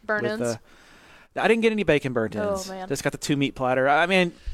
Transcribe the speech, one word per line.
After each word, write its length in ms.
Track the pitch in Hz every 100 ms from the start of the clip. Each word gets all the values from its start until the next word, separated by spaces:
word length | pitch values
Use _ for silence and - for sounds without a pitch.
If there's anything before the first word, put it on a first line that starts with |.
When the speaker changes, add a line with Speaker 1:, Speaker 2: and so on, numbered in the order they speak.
| -
Speaker 1:
Burnt 180 | 214
Speaker 2:
with 80 | 214 220
Speaker 1:
ends? 160 | 120 113 - - - - - - -
Speaker 2:
the, 80 | 131
I 60 | 165
didn't 120 | 226
get 120 | 220
any 100 | 214
bacon 300 | 165 147 135
burnt 240 | 120 107 104
Speaker 1:
Oh, 140 | 104
Speaker 2:
ends. 180 | 190 185
Speaker 1:
man. 180 | - 185
Speaker 2:
Just 160 | 139
got 80 | 143
the 60 | 139
two 180 | - 139
meat 180 | 135
platter. 360 | - 127 127 135
I 160 | 151 175
mean, 260 | 190 175 - -